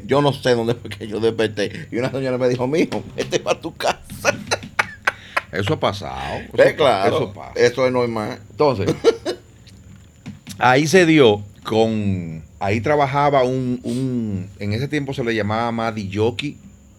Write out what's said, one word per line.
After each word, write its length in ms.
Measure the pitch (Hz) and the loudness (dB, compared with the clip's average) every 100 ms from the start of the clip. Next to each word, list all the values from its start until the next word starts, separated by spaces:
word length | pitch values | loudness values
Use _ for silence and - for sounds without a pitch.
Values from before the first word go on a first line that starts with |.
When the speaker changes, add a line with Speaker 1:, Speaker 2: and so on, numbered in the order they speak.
| 104 | 0
Speaker 1:
Yo 160 | 135 | 2
no 100 | 143 | 2
sé 220 | - 131 | 0 2
dónde 200 | 120 113 123 | 2 2 -4
fue 120 | 113 | -6
que 180 | - 107 | -12 -8
yo 100 | 104 | 0
desperté. 680 | 113 110 110 104 98 82 76 | 0 0 -2 -2 -4 -6 -8
Y 60 | 110 | -4
una 140 | 127 | -4
señora 260 | 131 131 123 | -4 -4 0
me 100 | 127 | 0
dijo, 200 | 123 127 | 0 0
"Mijo, 340 | 156 262 104 - - | 0 0 -2 -8 -8
vete 240 | 131 160 | -4 -2
pa' 200 | - - | -2 -4
tu 140 | 165 | -4
casa." 240 | - - - - - - - - - - - 807 | -4 -4 -4 -10 -4 -4 -2 -6 -8 -6 -6 -6
<laughs> 640 | 831 - - - - - | -4 -6 -6 -10 -10 -6
Speaker 2:
Eso 240 | 95 101 | -6 -2
ha 60 | 151 | 0
pasado. 560 | 120 98 71 65 71 113 - | 0 -2 -8 -8 -8 -8 -6
Eso 80 | 117 | 4
Speaker 1:
Eh, 80 | 170 | 4
Speaker 2:
pa-, 60 | - | 4
Speaker 1:
claro, 400 | 139 98 98 156 | 2 4 2 0
Speaker 2:
eso 160 | 104 | -4
pasa. 180 | 80 64 - | -8 -10 2
Speaker 1:
eso 300 | 120 120 127 | 2 4 0
es 60 | |
normal. 460 | 127 120 113 110 120 - | 2 0 -2 -6 -8 -12
Speaker 2:
Entonces, 420 | - 147 107 90 | 0 2 2 -2
<laughs> 1600 | - - - - - - - - - - - - - - - - - | 2 2 2 -6 -8 -14 -20 -20 -20 -20 -20 -20 -20 -18 -18 -14 0
ahí 280 | 120 135 151 | 4 4 6
se 200 | 185 165 | 6 6
dio 360 | 156 117 104 104 - | 8 6 4 -4 -14
con, 800 | - 110 113 107 101 92 82 80 - - | -2 2 2 2 0 -2 -4 -10 -14 -6
ahí 200 | 98 110 | -2 0
trabajaba 640 | 151 147 139 143 147 139 | 2 2 2 2 4 4
un, 360 | 127 131 127 123 | 2 0 -2 -4
un, 680 | 120 120 135 123 110 95 101 - | -4 -4 -2 -2 -2 -4 -8 -8
en 140 | 101 | -4
ese 160 | 107 143 | -2 -2
tiempo 260 | 147 139 | -4 -4
se 80 | 139 | -4
le 100 | 117 | -2
llamaba 360 | 110 101 110 117 | 0 0 0 -2
más 220 | 117 113 | -2 -2
disc 180 | 107 98 | -4 -6
jockey, 420 | 101 113 107 143 - - - - | 0 0 0 -8 -10 -20 -20 -20